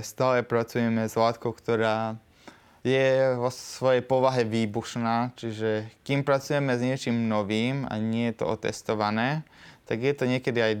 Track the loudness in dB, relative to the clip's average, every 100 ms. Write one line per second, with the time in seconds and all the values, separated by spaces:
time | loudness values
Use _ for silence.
0 | -2 0 2 2 2 0 0 0 0 0
1 | 0 2 2 2 -4 -6 -2 0 2 0
2 | -2 -8 -14 _ -20 -20 _ _ 0 2
3 | 4 4 4 2 -2 -4 -12 -2 2 2
4 | 2 2 4 2 2 0 0 -2 -6 -4
5 | 0 0 -2 -6 -10 -4 -2 -2 -4 -10
6 | -4 -2 2 0 0 -2 0 0 0 -2
7 | -2 0 0 0 0 0 0 -2 -4 -4
8 | -2 0 -2 -2 -4 -2 -4 -6 -4 -2
9 | 0 0 0 -2 -6 -16 -20 -20 -6 -2
10 | 0 0 0 0 0 2 2 0